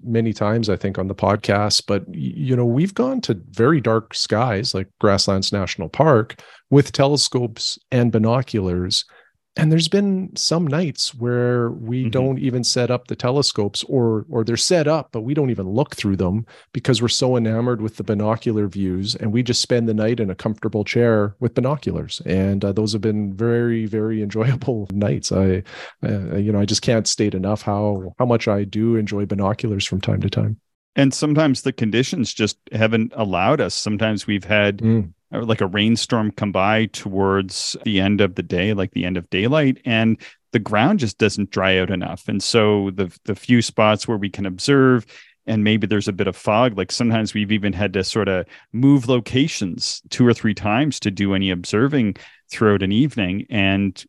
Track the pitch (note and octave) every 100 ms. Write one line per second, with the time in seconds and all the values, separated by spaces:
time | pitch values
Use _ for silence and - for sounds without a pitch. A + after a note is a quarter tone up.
0 | B2 A#2 A2+ G2+ G#2 A2+ G#2 F2+ G2+ F#2+
1 | F#2+ F#2+ G2 G#2 - G2+ G#2 - - G2+
2 | - F3 C3 D#3 C3+ B2 A#2+ B2 G3 -
3 | B3 C4 - G2 - - B2 D#3+ A2+ A2+
4 | - - - G#2+ B2+ G2+ - F#2+ F#2+ -
5 | G#2+ G2 - F#2+ - G2+ F2+ - D#2+ -
6 | D#3 A#2+ A2 - - - _ C#3 C#3 -
7 | C#3 C#3+ - B2+ A#2+ A2+ - - _ B2+
8 | A#2+ A2 A2 B2+ - A2 F#2 F2+ F#2 -
9 | - - _ _ _ - D#3 D#3+ E3 G3+
10 | G3+ F#3+ F#3+ - - E3 D#3+ D3+ E3 -
11 | - B2+ A#2+ B2 B2 B2 A#2 - A2+ B2+
12 | A#2+ C3 C3 C3 C#3 B2 A#2 B2+ A#2+ B2
13 | - A2+ B2 C#3+ C#3 - G2+ - - C#3
14 | A#2 A2 C3+ B2+ A2 A#2 - F3+ D3 D#3
15 | - A#2 A2+ D3+ C3+ G#2+ F#2 A2 D3+ -
16 | G#2 F#2+ F2+ G#2+ - - _ B2+ - A2
17 | A#2+ - B2+ B2 A2 A2+ B2 A#2 G#2+ -
18 | G#2 G#2 G#2+ A2+ A#2+ G#2+ G2+ G2+ F#2+ F#2
19 | G2+ - A2 A#2 B2 A#2 - A#2+ A#2 G#2+
20 | A2 A#2+ G2+ F#2+ A2+ G#2+ A2 G#2 G#2 A#2+
21 | A#2+ G#2+ G#2 - A#2+ - B2 D3 - E2
22 | D2 - - F#2+ G2 G2 G2+ G2 G#2+ A2
23 | A2 G#2+ G2+ F#2+ A#2 A#2 A#2+ A2+ A2 A2
24 | A2 A2 G2+ A2 A#2+ B2 - A2+ G2 G2+
25 | G2+ C#2 - F#2 G2 F#2 - - - -
26 | A2 G#2 F#2 G2+ G#2 G2+ G2+ G#2+ - A2+
27 | G#2+ - G#2 F#2+ G2 G#2+ - G2+ G#2 G2
28 | F#2 - B2+ A#2 A2+ G2+ G2 G#2+ A2+ A2+
29 | G2+ G2+ G2+ G2+ G2 G#2+ A2+ G2 - F#2
30 | A2 G2+ G2 - G#2+ A2 _ _ _ C#3+
31 | C3+ - D3+ D3 D#3 B2+ C#3 - A2 A2
32 | C3+ F3+ A2 - G#2 - - A2 A2 A2+
33 | A2+ B2 G#2 F2 G2+ D3+ F#2+ - G#2 G2+
34 | A2 G#2 - G2+ - G#2+ G#2 G2+ A2+ A2+
35 | F2+ - _ G#2+ A2+ A2 F#2+ G2+ G#2+ A2+
36 | - A#2 G#2+ - G#2 F#2+ G2 A2 A2 -
37 | G#2 F#2+ G2 G2 F#2+ - - - A2+ G2
38 | G2 G#2 G2 F#2 E2+ F2+ G2+ G2+ F2+ G2+
39 | F2+ F2+ E2+ F2+ A2+ D#3 C#3 B2 C3 A2+
40 | A2+ A2 - - _ A#2 G2+ G#2 C#3 G#3
41 | A2+ - G#2+ - G2 G#2 F#2+ F#2 F2+ F#2
42 | E2 F2 - G#2 - A2+ G#2+ G#2 G2 F#2+
43 | F#2 - - F#2+ - B2 - - G#2+ G#2+
44 | - G#2+ G2 - F#2+ F#2 - C#3 C3 B2
45 | - - - _ - A2 G#2 A2 G2 G#2
46 | G#2+ F#2 F#2+ F2 - G#2+ B2+ G2 F#2 -
47 | A#2 A2+ G#2+ G#2+ G2+ G#2+ G2+ F2+ G2+ F#2+
48 | F#2 A2+ G2 F#2 E2+ - _ A2+ C3+ C#3+
49 | A#2 B2 - B2+ D#3+ - B2 - - -
50 | - - A#2+ A2+ A2 G2+ G2+ A2+ D3 -
51 | G#2+ F#2+ G2 F#2+ G2 F2+ F2 G#2 C#3 D3
52 | G#2+ F2+ - _ _ - A2 G2+ F#2+ G#2+
53 | D3 A#2 F2+ G2 - G#2+ F#2+ G2 G2 -